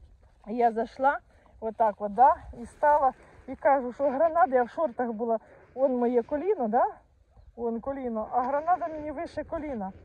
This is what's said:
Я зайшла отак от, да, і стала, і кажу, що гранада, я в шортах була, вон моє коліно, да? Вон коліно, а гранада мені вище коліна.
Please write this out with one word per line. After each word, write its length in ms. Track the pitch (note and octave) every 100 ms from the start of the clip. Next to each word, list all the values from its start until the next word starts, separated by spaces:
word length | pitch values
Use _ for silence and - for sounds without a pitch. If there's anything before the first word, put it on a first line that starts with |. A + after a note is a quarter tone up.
| - _ _ _ -
Я 240 | A#3+ A#3+
зайшла 480 | A3 A#3+ - C4 D#4+ - _ _ -
отак 360 | A3 G#3+ A3 G3
от, 140 | G#3
да, 220 | G3+ C4+ E4 - A#3
і 40 | A#3
стала, 480 | - D4 D4 C4+ - - - -
і 80 | C4
кажу, 380 | D#4 C#4 B3
що 160 | A3+ C#4
гранада, 460 | C4 E4 E4 F4 B3+
я 80 |
в 60 | A#3+
шортах 420 | - D#4+ A#3+ A#3+
була, 280 | G#3+ A#3 A3+ - - - -
вон 220 | - B3
моє 240 | A#3+ B3
коліно, 460 | A#3 D4 F4+ G4+ A3+
да? 180 | A#3 G4 - _ _ _ _ - -
Вон 240 | A#3 A3+
коліно, 480 | C4 C#4 B3+ A3 G#3+
а 100 | B3
гранада 460 | B3+ C#4+ D#4+ F4+ E4+
мені 240 | D#4 D4+
вище 320 | C4+ E4+ -
коліна. 480 | - D#4+ D4 A#3+ F#3+ -